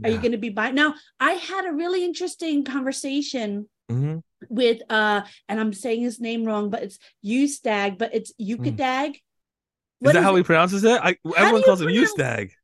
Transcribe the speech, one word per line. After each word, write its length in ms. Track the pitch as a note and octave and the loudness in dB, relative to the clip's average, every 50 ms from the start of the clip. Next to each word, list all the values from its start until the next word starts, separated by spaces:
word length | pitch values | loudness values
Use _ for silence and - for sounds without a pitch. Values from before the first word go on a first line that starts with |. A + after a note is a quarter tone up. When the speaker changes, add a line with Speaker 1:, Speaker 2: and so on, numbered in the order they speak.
| G#3+ | -2
Speaker 1:
Are 60 | A3+ | -2
you 60 | A3+ | -2
Speaker 2:
Yeah. 40 | A3 | 0
Speaker 1:
gonna 160 | A#3+ A#3+ A#3+ | 0 -2 -2
be 120 | G#3+ B3 A#3 | -2 -4 -6
buying? 260 | G3 A3 G#3+ A#3+ C4 | -4 -4 -4 0 2
Now, 200 | C#4 D4+ D4+ D4 - - _ _ - | 2 2 0 0 -6 -14 _ _ -2
I 140 | C4 D4+ F#4+ | 0 0 0
had 320 | F4+ E4 E4 F#4 G4 F#4 | -2 -4 -6 -6 -6 -4
a 60 | F4+ D4+ | -4 -4
really 300 | C#4+ E4+ F4 F#4 F#4 F4+ | -4 -2 -2 -2 -2 -2
interesting 600 | F4+ D#4 - F4+ F4 - - E4+ D#4+ D4+ C#4+ C#4 | -4 -4 -6 -8 -8 -8 -8 -4 -2 -2 -2 -2
conversation 1040 | C4 B3+ C#4 C4 C4 C4+ - - C#4 C4+ C#4+ C#4+ - - B3+ A3 G#3 G3+ G3+ G#3 - _ _ _ - | -2 -4 -4 -4 -4 -6 -6 -6 -4 -4 -4 -4 -4 -6 -6 -4 -4 -6 -6 -8 -12 _ _ _ -6
Speaker 2:
Mm-hmm. 280 | A#2 B2+ C#3 D3 D#3 E3 - _ _ _ - - | -4 -4 -2 -4 -4 -8 -10 _ _ _ -14 -8
Speaker 1:
with, 320 | A3+ A3 B3 A#3 A#3 A3+ - - | -2 0 2 2 0 0 -4 -2
uh, 320 | A3+ A3 G#3+ G#3+ G#3 G3+ G3 - - - _ | 0 0 2 2 0 0 -2 -6 -14 -18 _
and 120 | - G3+ A3 | -6 -4 -2
I'm 140 | A3 A3 G3 | -2 -2 -4
saying 280 | - - B3 A3+ A#3 | -4 -4 -4 -2 -2
his 180 | A#3+ B3 - - | -2 -4 -6 -6
name 240 | A#3 A3+ A#3 A#3 A3+ | -6 -6 -4 -4 -2
wrong, 260 | A3 G#3+ G#3 G#3 G3+ | -2 -2 -2 -2 -4
but 140 | G#3 - - | -4 -6 -6
it's 160 | G3+ - - _ _ _ _ - | -10 -12 -18 _ _ _ _ -6
Ustag, 720 | G3+ A#3 C4 C#4+ C#4+ C#4 - - A#3+ G#3+ G3+ G3+ G3+ F#3+ | -2 0 0 0 0 -2 -4 -4 -2 -2 0 -2 -2 -2
but 160 | F3+ A3+ A3+ - | -4 -6 -4 -4
it's 180 | A3+ - - - | -6 -6 -6 -10
Speaker 2:
Mm. 160 | - G#3+ F#3+ | -10 -6 -6
Speaker 1:
Yukadag. 680 | A#3 A3 - D4 D#3+ A2 C4+ B3+ B3+ C4 C#4+ D4+ C#4+ | -6 -4 -4 -4 -2 -2 -2 -2 -2 -2 -4 -4 -6
Speaker 2:
Is 60 | - _ _ _ _ _ _ _ _ _ _ _ _ _ _ _ _ | -10 _ _ _ _ _ _ _ _ _ _ _ _ _ _ _ _
Speaker 1:
What 140 | B2 C#3 D#3 | 4 4 6
Speaker 2:
that 60 | E3+ | 6
Speaker 1:
is 40 | E3+ | 6
Speaker 2:
how 80 | G3 | 6
Speaker 1:
it? 40 | F#3+ | 6
Speaker 2:
we 80 | F#3 E3+ | 4 4
pronounce 300 | - E3 D#3+ F3 F#3 G3 | 6 4 4 4 4 2
it? 120 | G3 G#3 | 2 4
I, 320 | A3 A#3+ A#3+ - F3+ F3+ - - | 4 4 4 2 0 0 0 -4
Speaker 1:
How 60 | D#3+ | -2
Speaker 2:
everyone 220 | E3+ E3+ - G#4 A4 | 2 4 6 6 6
Speaker 1:
do 40 | B4+ | 6
you 40 | C5 | 6
Speaker 2:
calls 160 | C5 F#3 F3+ | 6 6 6
him 60 | E3 | 2
Speaker 1:
pronounce 260 | D#3+ F#3 A3+ D4 G#4+ G#4+ | 2 2 4 2 2 2
Speaker 2:
Ustag. 360 | - C3+ B2 A#2 G#2+ G2+ F#2+ - _ | -2 -2 -2 -2 -4 -6 -8 -12 _